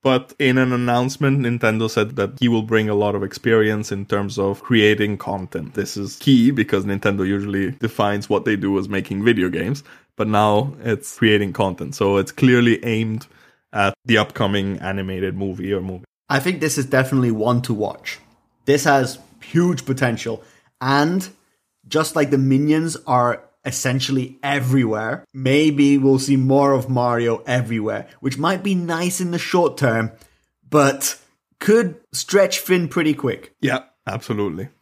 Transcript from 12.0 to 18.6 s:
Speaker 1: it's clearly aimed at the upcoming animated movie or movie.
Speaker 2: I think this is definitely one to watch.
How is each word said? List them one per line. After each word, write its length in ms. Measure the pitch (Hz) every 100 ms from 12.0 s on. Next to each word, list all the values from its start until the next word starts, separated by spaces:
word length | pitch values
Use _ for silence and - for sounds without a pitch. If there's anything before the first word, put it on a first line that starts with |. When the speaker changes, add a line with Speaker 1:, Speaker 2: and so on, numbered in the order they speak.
| 98 98
Speaker 1:
it's 160 | 95
clearly 500 | - 131 123 120 110 120
aimed 420 | 110 110 110 - _ _ _ _
at 200 | 107 98 - -
the 120 | 110
upcoming 600 | 104 - 104 101 98 95
animated 560 | 92 98 95 92 95 98
movie 380 | 98 92 95
or 80 | 98
movie. 240 | 92 92 - _ _
Speaker 2:
I 100 | 135
think 220 | 170 180
this 160 | 156 -
is 80 | 131
definitely 460 | 131 127 135 123
one 300 | 107 110 123
to 100 | 123
watch. 460 | 107 101 - - - _ _ _ _